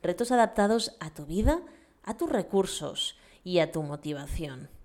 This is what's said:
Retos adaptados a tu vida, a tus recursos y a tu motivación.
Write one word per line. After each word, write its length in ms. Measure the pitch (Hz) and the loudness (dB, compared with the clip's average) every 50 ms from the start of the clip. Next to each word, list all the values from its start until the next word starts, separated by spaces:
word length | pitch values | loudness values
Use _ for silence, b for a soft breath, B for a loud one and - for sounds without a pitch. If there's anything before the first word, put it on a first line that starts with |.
Retos 300 | _ - 180 175 233 233 | _ -2 0 0 0 2
adaptados 640 | 254 247 233 220 226 - 202 202 220 233 220 - - - | 6 4 4 4 4 2 4 4 4 2 2 -2 -8 -10
a 120 | 170 156 - | -12 -12 -10
tu 140 | - 151 | -12 -10
vida, 340 | 139 160 185 220 - 302 339 339 B B B B B B B B | -4 -2 2 4 4 2 2 -2 B B B B B B B B
a 120 | - 220 | -10 -6
tus 140 | - 349 320 | -4 -4 -2
recursos 880 | 294 220 175 - - 196 190 190 - - 156 139 - - - - - b b b b b b | 0 -2 -2 2 2 2 2 2 -2 -6 -8 -8 -6 -6 -6 -6 -6 b b b b b b
y 160 | 180 180 175 | 0 2 2
a 140 | 175 175 175 | 2 2 0
tu 100 | 165 151 | -4 -4
motivación. 880 | 143 147 147 - 151 151 139 143 143 - - 165 143 131 127 143 143 - - - | -4 -8 -8 -6 -8 -8 -8 -6 -6 -6 -6 -4 -6 -8 -12 -16 -18 -18 -20 -20